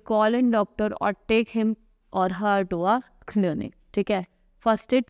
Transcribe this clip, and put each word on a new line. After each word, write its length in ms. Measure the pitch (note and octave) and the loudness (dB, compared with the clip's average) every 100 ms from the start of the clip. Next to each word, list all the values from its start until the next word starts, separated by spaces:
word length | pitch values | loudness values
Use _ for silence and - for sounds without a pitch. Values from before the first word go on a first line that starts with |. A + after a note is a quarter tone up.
| - | -2
call 280 | A3 G#3+ A#3+ | 0 2 2
in 100 | B3+ | 2
doctor 380 | A3+ G3+ - G#3+ - | 2 0 -2 -4 -2
or 120 | G#3 G3 - | -4 -4 0
take 180 | A3+ A3+ | 0 0
him 260 | A3+ A3 A3 _ _ _ | -2 -2 -2 _ _ _
or 160 | F#3+ F#3 | -2 -2
her 340 | F#3 G#3 G3+ | -2 0 0
to 160 | F#3 F3 | 0 -2
a 220 | F3+ A3+ - _ - | 0 0 -2 _ -6
clinic, 400 | G#3 F#3 D3+ - - _ | -2 0 -2 -6 -12 _
ठीक 180 | - G3 | -4 -2
है? 140 | G3+ F3 _ _ _ | -2 -6 _ _ _
फर्स्ट 340 | A#3 G#3+ - | -2 -2 0
एड 120 | B3+ A#3+ | 0 0